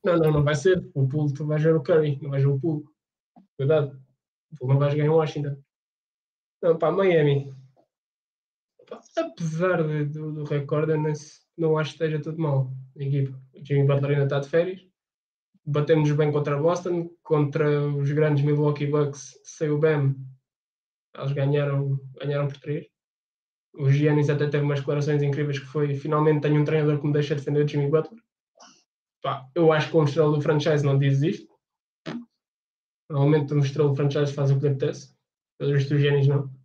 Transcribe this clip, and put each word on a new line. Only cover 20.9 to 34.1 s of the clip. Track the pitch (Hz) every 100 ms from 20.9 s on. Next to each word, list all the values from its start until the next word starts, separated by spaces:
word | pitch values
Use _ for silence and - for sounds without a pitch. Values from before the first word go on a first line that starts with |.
| _ _ -
Eles | 135
ganharam, | 143 139 147 143 139 139 135 - -
ganharam | 143 143 143
por | -
três. | - 151 - _ _ _ _ _ _ _ _
O | - 139
Giannis | 143 151 147 147
até | 147 147
teve | 147
umas | 143 143
declarações | 135 147 139 147
incríveis | 143 139 147 131
que | -
foi, | 156 147 139
"Finalmente | 151 151 156 151
tenho | 147 147
um |
treinador | 147 156 147 143
que | 147
me |
deixa | 147 147
defender | 147 143 147
o | 147
Jimmy | 147 143
Butler." | 156 160 - _ _ _ _ - _ _ _ _ _
Pá, | 139 - - 175
eu | 160
acho | 156 139
que | 165
uma |
estrela | 147 160 151
do | 151
franchise | 143 151 165 147
não | 143 139
diz | 139 135
isto. | 156 214 - _ _ _ _ _ - 240 233 _ _ _ _ _ _ _ _
Normalmente | 147 143 151 139
uma | 147
estrela | 135 - 147
do | 135
franchise | 143